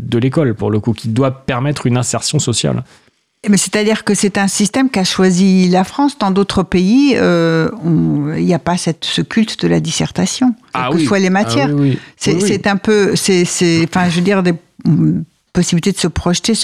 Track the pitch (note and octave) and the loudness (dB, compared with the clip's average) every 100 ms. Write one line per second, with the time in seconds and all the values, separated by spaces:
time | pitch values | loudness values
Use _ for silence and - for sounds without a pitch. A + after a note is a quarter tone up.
0 | A#2 A#2 C3 E3 C3+ G#2+ G#2+ G#2+ A2 A2 | -2 0 0 2 0 0 -2 0 -2 -4
1 | A#2 A2+ C3+ C3 - B2 C#3+ C#3+ B2+ A#2+ | -2 0 0 -2 -6 -4 -2 -2 0 0
2 | A#2+ A#2 - D3+ C3 A#2 C#2+ A#2+ - - | -2 -4 -2 -2 -2 -2 -2 -4 -6 -16
3 | _ _ _ _ G#3 G3 - G#3+ G#3+ G#3+ | _ _ _ _ -2 0 0 -2 0 0
4 | - G3+ G3+ G#3 G3 - G#3 C4 C4 G3+ | -2 0 0 0 -2 0 0 0 0 0
5 | F#3 - F#3 F3+ F#3+ F#3 F3+ F#3 F#3+ - | -2 2 2 4 4 4 4 2 0 0
6 | C#4+ - G3 F#3+ G3 - F3 F3+ F#3 B3 | -2 0 0 0 0 -2 0 0 4 4
7 | C#4+ - F3 E3+ E3 E3 D#3+ - E3 D#3+ | 4 2 2 2 2 2 0 -2 0 2
8 | D#3+ D3 D3 D#3 F3+ E3+ - F3+ - D#3+ | 2 0 -2 -2 0 0 0 -2 -2 -4
9 | - - D#3+ A3+ A3 - E3+ E3+ D#3 - | -4 -4 -2 -2 -2 -2 -2 0 -2 -4
10 | D#3 - F#3 - B3+ A3 _ B2+ - E3+ | -4 -4 -4 0 0 -2 _ -6 -2 0
11 | D3+ G3+ F#3 G3 G#3 A#2 D#3 D3 C#3 B2 | 2 0 0 0 0 0 0 0 0 -2
12 | - - C#3 E3 G3+ G3 G#3 G3 - G#3 | -6 -8 -2 0 0 0 0 -2 0 2
13 | F#3+ E3 - F#3 F3 - F3 E3 E3 F3+ | 2 0 2 2 0 0 2 2 0 0
14 | F3+ E3+ F3+ G3 F3+ E3 _ - E3+ D3+ | 0 0 0 2 0 -2 _ -4 0 2
15 | D#3 E3 D#3+ _ _ F3+ F3 F3 G3+ F#3 | 2 0 -4 _ _ -2 0 0 0 -2
16 | F3 - F3+ F3 - A3 | -4 -2 -2 -2 -2 -2